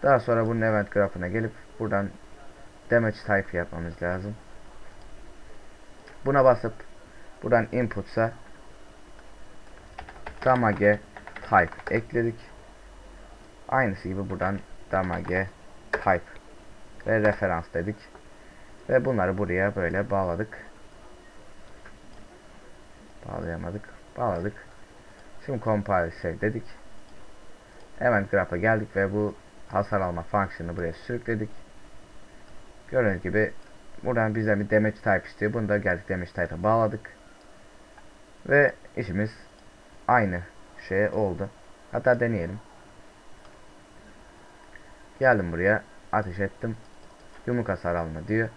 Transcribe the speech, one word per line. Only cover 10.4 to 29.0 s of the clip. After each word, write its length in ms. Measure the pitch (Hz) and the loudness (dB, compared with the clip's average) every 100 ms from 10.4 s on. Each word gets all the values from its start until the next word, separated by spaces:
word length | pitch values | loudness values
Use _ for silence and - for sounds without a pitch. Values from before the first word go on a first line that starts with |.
| 131 | 2
damage 540 | 127 113 101 104 104 - - - - | 4 4 6 6 4 0 -18 -16 -14
type 540 | - 101 87 - - 113 | 4 6 6 -2 -2 -2
ekledik. 440 | 113 120 117 113 - - - - - - - - - - - - - | 0 0 0 -2 -14 -20 -20 -20 -20 -20 -20 -20 -20 -20 -20 -18 -2
Aynısı 380 | 127 123 92 92 | 2 2 0 -6
gibi 220 | 95 98 | -6 -4
buradan 300 | 95 92 98 - - - | -2 -2 -2 -6 -14 -2
damage 560 | 95 92 87 90 90 95 - - - - | 0 0 -2 0 0 0 -6 -20 -20 -6
type 300 | - - 90 - - - - - - - - - | -2 2 2 0 -18 -18 -20 -18 -18 -16 -10 0
ve 120 | 110 | 4
referans 460 | 107 101 98 85 85 | 4 4 0 0 -2
dedik. 220 | 85 90 107 - - - - - - - - - | -4 -4 -6 -12 -20 -20 -20 -20 -20 -20 -18 2
Ve 160 | 127 135 | 2 4
bunları 320 | 117 92 95 | 2 2 2
buraya 380 | 98 90 98 101 | 0 2 2 2
böyle 340 | 85 90 101 | 0 0 0
bağladık. 480 | 98 95 87 110 - - - - - - - - - - - - - - - - - - - - - - - - - - - - | 0 0 -2 -4 -8 -16 -18 -20 -20 -20 -20 -20 -20 -18 -18 -18 -18 -18 -20 -18 -18 -18 -20 -20 -20 -20 -20 -20 -20 -20 -16 -10
Bağlayamadık. 640 | 85 82 82 85 101 - - - - | -8 -6 -6 -6 -8 -12 -18 -16 -4
Bağladık. 360 | 117 87 95 - - - - - - - - - - | -2 0 -4 -8 -18 -18 -20 -20 -20 -20 -16 -14 -6
Şimdi 180 | 127 | -4
compile 480 | 110 107 101 92 85 - | 0 0 2 0 0 -2
save 200 | 87 80 | -6 -2
dedik. 220 | 107 110 - - - - - - - - - - - - - - | -2 -2 -8 -12 -12 -14 -14 -14 -14 -14 -16 -16 -18 -20 -16 0
Event 300 | 123 110 98 | 2 4 2
graph'a 260 | 101 92 87 | 0 0 0
geldik 380 | 107 110 104 | 2 2 0
ve 180 | 98 | 0